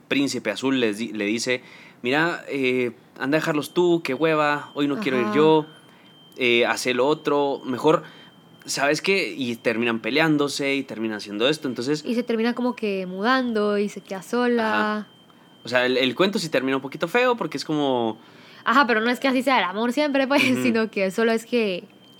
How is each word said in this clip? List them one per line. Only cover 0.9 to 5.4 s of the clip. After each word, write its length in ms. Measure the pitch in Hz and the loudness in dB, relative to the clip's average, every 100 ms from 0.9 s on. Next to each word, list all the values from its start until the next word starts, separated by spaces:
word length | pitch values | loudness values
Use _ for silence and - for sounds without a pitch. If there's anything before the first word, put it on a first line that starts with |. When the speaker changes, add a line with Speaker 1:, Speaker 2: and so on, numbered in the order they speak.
| 104 | -2
Speaker 1:
di-, 160 | 117 | -6
le 120 | 107 101 | -4 -2
dice, 360 | 117 127 123 - - - - | -2 -2 -4 -6 -20 -20 -8
"Mira, 420 | 120 143 170 156 - | -2 0 0 -2 -6
eh, 420 | 139 127 127 123 117 - - | -2 0 0 -2 -6 -16 -8
anda 180 | 131 156 | 0 0
a 20 | |
dejarlos 320 | 160 151 139 - | 0 -2 -2 0
tú, 260 | 180 170 | 2 2
qué 100 | 165 131 | 0 0
hueva, 560 | 160 151 147 147 - | 0 2 2 0 -4
hoy 140 | 143 143 | -2 -2
no 120 | 135 | 0
quiero 200 | 120 127 | 0 0
ir 60 | 117 | 0
Speaker 2:
Ajá. 80 | |
Speaker 1:
yo, 300 | 135 | 4